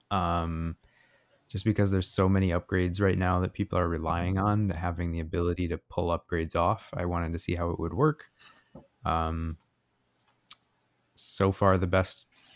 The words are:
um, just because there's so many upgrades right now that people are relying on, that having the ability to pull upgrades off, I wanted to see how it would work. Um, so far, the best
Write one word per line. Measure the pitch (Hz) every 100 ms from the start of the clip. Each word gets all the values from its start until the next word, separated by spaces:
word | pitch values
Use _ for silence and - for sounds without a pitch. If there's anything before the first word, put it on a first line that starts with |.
| -
um, | 98 87 85 85 80 82 78 _ _ _ _ _ _ _
just | 98
because | 110 104 101
there's | 95 90
so | - 95
many | 98 92
upgrades | 87 - 92 90 90
right | 98 92
now | 92 90
that | 92
people | - 101 92
are | 87
relying | 80 80 85 87 95
on, | 101 104 101
that | 85
having | 87 82 85
the | 85
ability | 82 90 85 85 87
to | 82
pull | - - 85 85
upgrades | - 85 80 82
off, | 87 101 - 90
I | 87
wanted | 87 85
to | 85
see | - 85
how | 85
it | -
would | 82
work. | 85 151 151 - _ - - _ - - _ -
Um, | 82 80 82 82 78 _ _ _ _ _ _ _ _ - - _ _ _ _ _ -
so | - - 98
far, | - 101 95
the | 90
best | 95 92 - - - -